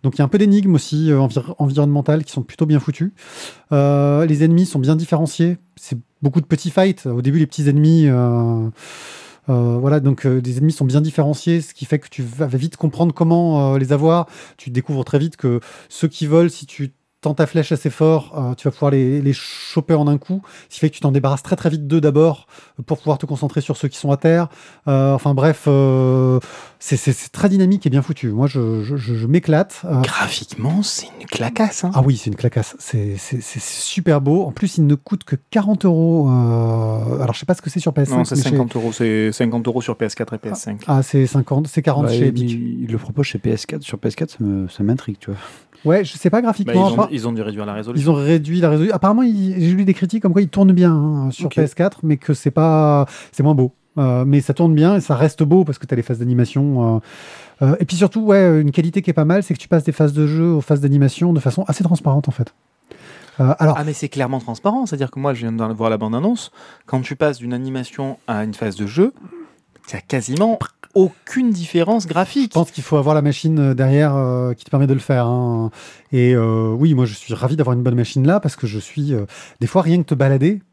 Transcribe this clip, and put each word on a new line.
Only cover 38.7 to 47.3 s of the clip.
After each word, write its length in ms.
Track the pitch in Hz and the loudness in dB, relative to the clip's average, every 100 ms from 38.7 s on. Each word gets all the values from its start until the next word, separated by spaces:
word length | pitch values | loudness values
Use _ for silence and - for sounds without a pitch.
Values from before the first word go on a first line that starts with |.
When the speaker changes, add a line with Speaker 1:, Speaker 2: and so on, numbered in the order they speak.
| 120 | -2
Speaker 2:
euros. 160 | 113 | -4
C'est 400 | 110 117 110 110 | -2 0 2 0
cinquante 360 | 104 120 120 120 | 0 -2 0 -2
euros 140 | 120 | -4
sur 140 | 120 110 | -4 -4
P 80 | 110 | -6
S 80 | |
quatre 200 | - 117 | -4 -8
et 40 | 110 | -8
P 120 | 110 | -8
S 100 | 98 | -10
cinq. 220 | - 104 - | -8 -10 0
Speaker 1:
Ah, 160 | 139 | 0
c'est 240 | 131 139 131 | 2 2 2
cinquante, 400 | 139 123 139 151 | 0 0 -2 -2
c'est 120 | - | -2
quarante 240 | 156 135 123 | 0 0 0
Speaker 3:
Bah, 60 | |
Speaker 1:
chez 80 | 120 | 2
Speaker 3:
il, 60 | 135 | 2
Speaker 1:
Epic. 260 | 120 120 | 0 -2
Speaker 3:
il 360 | 117 120 123 117 | -4 -6 -6 -6
le 60 | 113 | -6
propose 260 | - 127 139 | -6 -4 -4
chez 140 | - | -4
P 100 | 120 | -4
S 160 | 113 - | -6 -6
quatre. 160 | 156 | -12
Sur 160 | 143 - | -10 -6
P 120 | 117 | -6
S 60 | - | -6
quatre, 140 | 160 | -10
ça 80 | - | -6
me, 260 | 104 98 95 | -4 -4 -6
ça 160 | - | -4
m'intrigue, 340 | 104 127 - 101 | -2 -2 -6 -12
tu 120 | - | -12
vois. 80 | 98 - - _ _ | -14 -14 -20 _ _
Speaker 1:
Ouais, 200 | 151 185 | 0 0
je 100 | 175 | 0
sais 180 | - 180 | -2 0
pas 60 | 208 | 2
Speaker 2:
Bah, 60 | |
Speaker 1:
graphiquement, 300 | 240 208 202 | 0 -2 0
Speaker 2:
ils 200 | 185 190 | 2 2
ont, 60 | - | 2
Speaker 1:
appa-, 100 | 214 | 0
Speaker 2:
ils 160 | 143 | -2
ont 40 | 113 | -4